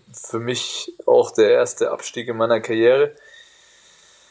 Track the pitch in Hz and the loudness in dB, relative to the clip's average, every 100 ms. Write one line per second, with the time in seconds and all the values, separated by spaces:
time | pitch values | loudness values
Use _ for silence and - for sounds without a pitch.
0 | _ - - 113 117 120 - - - - | _ -18 -10 -8 -6 -6 -6 -10 -12 -8
1 | - 123 120 - 104 123 120 - 117 - | 2 2 4 2 4 4 0 -2 -4 -4
2 | - - 120 113 113 117 110 113 117 131 | -10 -10 -8 -2 0 0 -2 2 4 4
3 | 143 - - - - _ _ _ _ _ | 2 -4 -20 -20 -20 _ _ _ _ _
4 | _ _ _ | _ _ _